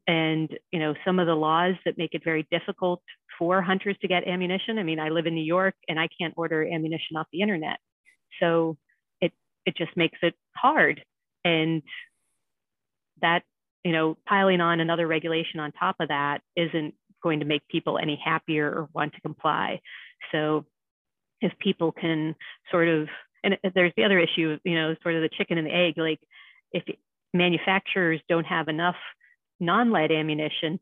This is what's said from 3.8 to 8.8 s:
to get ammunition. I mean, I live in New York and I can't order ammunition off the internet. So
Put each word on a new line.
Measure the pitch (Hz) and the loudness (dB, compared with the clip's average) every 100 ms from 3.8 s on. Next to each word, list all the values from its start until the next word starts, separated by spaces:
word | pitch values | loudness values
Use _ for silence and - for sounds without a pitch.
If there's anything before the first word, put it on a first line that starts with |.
| 208 196 | -2 -4
to | 175 | 0
get | 180 185 | 0 0
ammunition. | 180 180 190 - 220 | -2 -2 -2 -4 -4
I | |
mean, | 165 160 | -2 -2
I | 156 | 0
live | 160 165 | 0 0
in | |
New | 165 | -2
York | 156 180 190 - - | 0 2 2 -2 -4
and | 160 | -2
I | 165 - | -4 -4
can't | 165 - | -6 -4
order | 165 160 156 | -2 0 0
ammunition | 165 156 160 - 160 | -2 -2 -4 -6 -8
off | 156 | -6
the | 160 | -2
internet. | 208 175 151 - _ _ _ _ _ - | -2 -2 -4 -8 _ _ _ _ _ -2
So | 170 165 165 156 | 2 2 2 -2